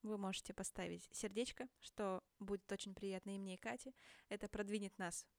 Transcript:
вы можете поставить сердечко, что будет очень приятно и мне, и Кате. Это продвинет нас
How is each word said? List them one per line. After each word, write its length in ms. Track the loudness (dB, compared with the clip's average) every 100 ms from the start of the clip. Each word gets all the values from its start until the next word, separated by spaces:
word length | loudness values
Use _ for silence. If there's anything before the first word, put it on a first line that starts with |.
вы 160 | 2 2
можете 360 | 2 2 -2
поставить 540 | -2 -2 0 -2 -2 -4
сердечко, 560 | -2 0 2 2 0 -8 _
что 420 | -16 0 2 2 -2 _
будет 300 | 0 0 2
очень 220 | -2 -2
приятно 360 | -2 0 0 0 -2
и 20 |
мне, 160 | -2
и 40 | -2
Кате. 340 | -2 -2 -6 -12 -18 -20 -4
Это 200 | -2 -2
продвинет 500 | 0 2 2 2 0
нас 260 | 0 0 -6